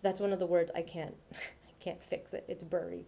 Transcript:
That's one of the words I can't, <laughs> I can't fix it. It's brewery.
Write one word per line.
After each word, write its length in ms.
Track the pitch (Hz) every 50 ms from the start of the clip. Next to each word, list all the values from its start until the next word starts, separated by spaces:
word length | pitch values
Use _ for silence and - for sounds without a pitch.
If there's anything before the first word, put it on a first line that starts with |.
That's 180 | - 196 185 190
one 140 | 202 202 196
of 60 | 180
the 60 | 190
words 260 | 170 175 175 170 170 -
I 60 | -
can't, 340 | 170 170 - 170 156 - - - -
<laughs> 100 | - -
I 380 | - - - - - - - - -
can't 220 | - 185 - -
fix 320 | - - - - - - -
it. 120 | - -
It's 160 | - 175 180 180
brewery. 420 | 165 175 175 165 170 175 175 -